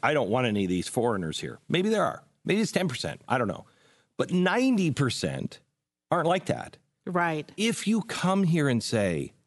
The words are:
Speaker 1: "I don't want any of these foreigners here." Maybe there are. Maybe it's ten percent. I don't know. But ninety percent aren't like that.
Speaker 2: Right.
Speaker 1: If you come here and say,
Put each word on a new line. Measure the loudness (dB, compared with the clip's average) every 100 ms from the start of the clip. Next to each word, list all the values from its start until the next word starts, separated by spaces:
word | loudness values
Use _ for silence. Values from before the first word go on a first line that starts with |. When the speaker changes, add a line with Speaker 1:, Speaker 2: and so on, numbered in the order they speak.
Speaker 1:
"I | 0
don't | 0 2
want | 0 2
any | 0
of | 0
these | -2 -2
foreigners | -2 0 -2 -4 -6
here." | -10 -12 -4
Maybe | -2 0
there | 0
are. | 0 -4 -12 _
Maybe | -2 0
it's | 2
ten | 0 -2
percent. | -4 -6 -8 -2
I | 0
don't | 0
know. | -4 -12 _ _ _ _ -6
But | 0
ninety | 2 4 4 2 4 2
percent | 2 0 0 -4 -4 -8 -10 _ _ _ _ _
aren't | 0 2
like | 0 0
that. | -4 -6 -16 _ _ -4
Speaker 2:
Right. | 0 0 -2 -6 -2
Speaker 1:
If | -2 0 0
you | 0
come | -2 -2 0 2
here | 2 2 2
and | 2
say, | 0 0 2 0 -4 -12